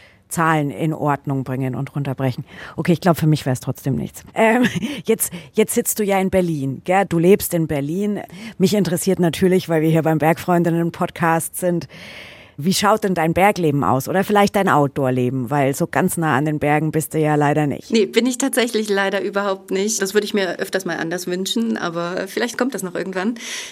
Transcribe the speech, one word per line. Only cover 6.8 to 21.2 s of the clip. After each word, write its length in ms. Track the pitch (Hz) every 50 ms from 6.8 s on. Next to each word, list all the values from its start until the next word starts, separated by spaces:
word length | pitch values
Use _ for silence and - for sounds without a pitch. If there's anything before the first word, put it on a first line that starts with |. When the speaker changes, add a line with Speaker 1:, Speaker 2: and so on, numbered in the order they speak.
| -
Speaker 1:
gell? 180 | - 180 196 196
Du 140 | 185 170 170
lebst 340 | 165 175 202 208 - - -
in 140 | 170 160 143
Berlin. 540 | 156 143 139 143 160 185 202 208 208 196 - - - 180 220 226 202 -
Mich 160 | 175 185 175
interessiert 460 | 208 190 156 165 170 - - 185 -
natürlich, 480 | 180 170 143 - 190 185 180 185 - -
weil 140 | 170 160
wir 80 | 156 160
hier 140 | 156 160 151
beim 160 | 160 160 156
Bergfreundinnen-Podcast 1400 | 143 156 165 - - - 180 175 175 175 165 170 170 170 165 - 180 165 - - 180 165 165 165 160 - - -
sind, 300 | - 180 175 170 147 - - - - - - - - - - - - - _ -
wie 160 | 143 180 190
schaut 280 | - - 202 214 220 -
denn 120 | 202 185
dein 180 | 170 156 165 160
Bergleben 500 | 170 185 202 208 - 175 156 139 143 123
aus? 240 | 87 117 131 123 -
Oder 160 | 139 185 190
vielleicht 320 | - 208 208 202 202 -
dein 140 | 208 196 185
Outdoor-Leben? 800 | 151 147 143 139 - - 139 127 127 127 123 123 127 131 127 110
Weil 240 | 139 147 139 135 139
so 140 | - 170 -
ganz 300 | - - 143 180 - -
nah 180 | 165 156 143 127
an 80 | 151
den 140 | 156 151 151
Bergen 320 | 147 147 147 151 156 156
bist 220 | 151 160 151 - -
du 20 | 160
ja 160 | 156 151 151
leider 320 | 147 147 147 147 151 151
nicht. 240 | 143 113 - - -
Speaker 2:
Nee, 160 | 220 233 202
bin 220 | - - 220 233 254
ich 100 | 247 247
tatsächlich 500 | 269 277 - 262 226 240 226 220 220 202
leider 320 | 202 196 196 196 196 196 190
überhaupt 480 | 202 196 202 202 202 190 196 196 -
nicht. 280 | 185 190 196 214 220 -
Das 140 | 196 190 190
würde 120 | 214 208
ich 100 | 208 -
mir 240 | 208 190 175 170 -
öfters 260 | - - - 190 196
mal 120 | 190 165 151
anders 280 | - 165 175 180